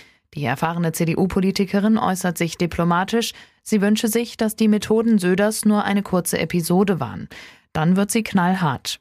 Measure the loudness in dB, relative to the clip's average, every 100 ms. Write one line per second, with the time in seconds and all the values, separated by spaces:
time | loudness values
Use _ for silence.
0 | -20 _ _ -6 -4 -2 -2 -2 -2 0
1 | 0 0 0 0 0 0 0 0 2 2
2 | 0 0 -2 -2 -4 -2 -4 0 0 0
3 | 0 -2 -2 -6 -18 _ -2 0 2 2
4 | 0 -2 -2 -2 -2 0 2 2 2 0
5 | 4 2 2 2 2 0 0 2 2 -2
6 | 0 -2 -2 -2 -2 -2 0 2 2 0
7 | -4 -8 -12 -16 -20 -20 _ -2 2 2
8 | 2 -2 0 0 2 2 0 -2 -6 -12